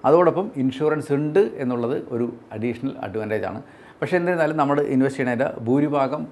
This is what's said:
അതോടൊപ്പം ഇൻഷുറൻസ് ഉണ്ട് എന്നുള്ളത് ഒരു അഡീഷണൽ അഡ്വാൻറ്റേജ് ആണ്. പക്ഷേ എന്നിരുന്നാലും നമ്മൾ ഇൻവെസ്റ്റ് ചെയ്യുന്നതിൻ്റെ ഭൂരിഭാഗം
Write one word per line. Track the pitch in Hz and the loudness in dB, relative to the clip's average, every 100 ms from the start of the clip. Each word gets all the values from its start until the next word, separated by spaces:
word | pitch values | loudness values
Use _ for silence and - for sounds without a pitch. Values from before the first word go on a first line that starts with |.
| 131 | 6
അതോടൊപ്പം | 165 170 143 147 139 | 6 6 2 -4 -2
ഇൻഷുറൻസ് | 131 127 151 151 135 143 | -2 0 0 0 -2 -2
ഉണ്ട് | 151 151 226 - | 2 2 2 -2
എന്നുള്ളത് | 127 120 120 156 - | -4 -2 -2 -4 -6
ഒരു | 120 120 - - 113 | -4 -4 -6 -14 -6
അഡീഷണൽ | 120 120 135 - 107 | -6 -4 -8 -8 -8
അഡ്വാൻറ്റേജ് | 107 107 107 95 | -6 -4 -4 -4
ആണ്. | 107 - - - - | -8 -14 -20 -20 -8
പക്ഷേ | 151 180 | -2 0
എന്നിരുന്നാലും | 175 175 151 156 | 0 0 0 2
നമ്മൾ | 139 143 143 | 2 2 2
ഇൻവെസ്റ്റ് | 135 135 135 | 2 2 0
ചെയ്യുന്നതിൻ്റെ | 127 120 139 - 117 | -2 0 -2 -2 0
ഭൂരിഭാഗം | 135 147 143 135 151 156 | 2 2 0 0 -2 -8